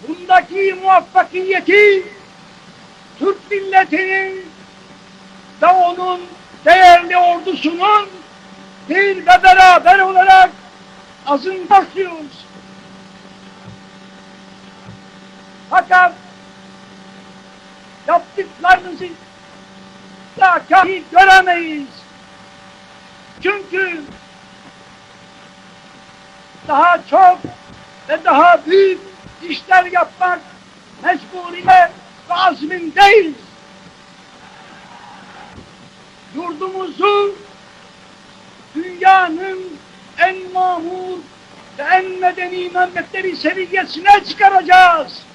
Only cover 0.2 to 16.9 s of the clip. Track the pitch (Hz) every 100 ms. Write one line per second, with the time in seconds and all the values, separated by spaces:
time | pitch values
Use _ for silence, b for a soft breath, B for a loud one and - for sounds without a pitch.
0.2 | 359 370 - 370 392 370 381 370 349 370
1.2 | - 370 381 370 349 403 415 392 359 -
2.2 | - - - - - - - - - -
3.2 | 359 381 - 403 381 381 381 311 381 381
4.2 | 381 381 349 302 - - - - - -
5.2 | - - - - 320 370 349 349 370 359
6.2 | 349 - - - 294 370 359 349 339 359
7.2 | 349 339 359 339 294 339 392 415 392 370
8.2 | - - - - - - - 349 403 370
9.2 | 320 359 370 370 370 349 339 392 381 381
10.2 | 381 381 359 - - - - - - -
11.2 | - 285 359 381 349 392 330 370 370 330
12.2 | 294 - - - - - 196 - 190 -
13.2 | - - 196 196 196 - 190 190 190 -
14.2 | 190 190 196 196 190 190 196 - - -
15.2 | - - - - - 359 359 370 359 320
16.2 | - - - - - - 190